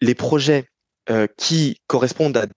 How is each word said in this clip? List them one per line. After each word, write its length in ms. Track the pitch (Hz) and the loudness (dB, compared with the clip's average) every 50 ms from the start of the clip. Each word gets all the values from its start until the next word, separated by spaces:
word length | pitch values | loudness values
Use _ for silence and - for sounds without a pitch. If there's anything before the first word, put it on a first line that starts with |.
les 140 | 117 120 123 | 0 0 0
projets, 540 | - - - 156 147 135 151 147 135 127 - _ _ _ _ _ _ _ 117 | 0 0 0 0 2 2 2 2 0 -2 -6 _ _ _ _ _ _ _ -2
euh, 180 | 113 110 107 - - - | 0 0 0 -2 -4 -6
qui 420 | - - 160 160 151 131 - - _ | -4 -2 0 0 0 -2 -4 -6 _
correspondent 500 | - 143 120 127 123 - - 156 143 123 | -2 0 0 0 0 0 -2 -2 0 0
à 100 | 117 107 101 - | 0 -2 -4 -6